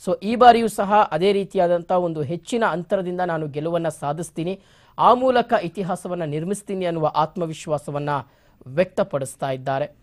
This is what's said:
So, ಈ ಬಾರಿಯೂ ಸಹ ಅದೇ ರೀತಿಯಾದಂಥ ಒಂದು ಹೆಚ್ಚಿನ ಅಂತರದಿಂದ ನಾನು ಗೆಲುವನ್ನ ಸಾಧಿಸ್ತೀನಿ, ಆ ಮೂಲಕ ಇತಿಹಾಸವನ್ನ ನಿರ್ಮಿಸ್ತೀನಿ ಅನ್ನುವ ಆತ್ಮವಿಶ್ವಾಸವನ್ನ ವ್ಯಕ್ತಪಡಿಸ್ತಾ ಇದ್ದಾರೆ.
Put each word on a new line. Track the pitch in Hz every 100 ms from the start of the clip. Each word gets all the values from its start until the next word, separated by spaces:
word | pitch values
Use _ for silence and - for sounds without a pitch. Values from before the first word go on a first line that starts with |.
| -
So, | 175
ಈ | 196 233
ಬಾರಿಯೂ | 240 233 226
ಸಹ | - 196 208 208
ಅದೇ | 208 196
ರೀತಿಯಾದಂಥ | 202 196 196 175 175 170
ಒಂದು | 185 175 156
ಹೆಚ್ಚಿನ | 135 170 - 233 214
ಅಂತರದಿಂದ | 160 165 196 180 180
ನಾನು | 180 160 156
ಗೆಲುವನ್ನ | 147 160 170 165
ಸಾಧಿಸ್ತೀನಿ, | - 147 156 170 - 165 190 _ _ _ -
ಆ | 175
ಮೂಲಕ | 247 262 247 233 226
ಇತಿಹಾಸವನ್ನ | 170 208 180 180 185 175
ನಿರ್ಮಿಸ್ತೀನಿ | 156 151 170 202 - 190 180
ಅನ್ನುವ | 165 151 147
ಆತ್ಮವಿಶ್ವಾಸವನ್ನ | 151 190 165 156 - 151 - 143 143 139 - _ _ _ 131
ವ್ಯಕ್ತಪಡಿಸ್ತಾ | 139 185 - - 143 135 - 139
ಇದ್ದಾರೆ. | 131 131 135 147 _